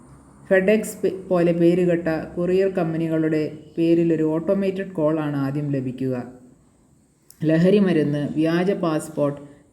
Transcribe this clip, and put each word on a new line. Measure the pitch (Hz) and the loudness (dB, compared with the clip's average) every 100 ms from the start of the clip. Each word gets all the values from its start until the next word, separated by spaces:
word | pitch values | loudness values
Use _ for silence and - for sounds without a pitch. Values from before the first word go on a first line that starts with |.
| - - - - - | -20 -20 -20 -10 0
ഫെഡെക്സ് | 190 190 214 - - | 2 4 2 0 -4
പെ-, | 185 - - | -4 -4 -2
പോലെ | 180 175 | 2 2
പേരുകെട്ട | 170 170 180 175 170 165 156 - 175 | 4 4 4 2 0 0 -4 -4 -4
കൊറിയർ | 175 185 190 185 | 0 2 2 0
കമ്പനികളുടെ | 165 160 160 160 156 156 151 156 - - | -2 -2 -2 0 0 0 -2 -8 -10 -2
പേരിലൊരു | 165 170 170 156 156 | 2 4 2 2 0
ഓട്ടോമേറ്റഡ് | 160 170 196 190 185 190 165 | 0 0 0 0 -4 -6 -2
കോൾ | 151 156 | 0 0
ആണ് | 147 139 | -2 -2
ആദ്യം | 135 147 147 139 | -2 -4 -2 -4
ലഭിക്കുക. | 127 123 131 123 113 - - _ _ _ _ _ _ _ - - | -4 -4 -4 -4 -8 -16 -20 _ _ _ _ _ _ _ -20 -4
ലഹരി | 156 160 185 208 185 | 0 4 4 4 4
മരുന്ന്, | 160 143 147 143 151 | 2 0 -2 -4 -2
വ്യാജ | 160 170 185 190 | 0 0 0 -2
പാസ്പോർട്ട്, | 170 151 - 151 143 143 - - _ | -2 -4 -4 -4 -4 -4 -14 -20 _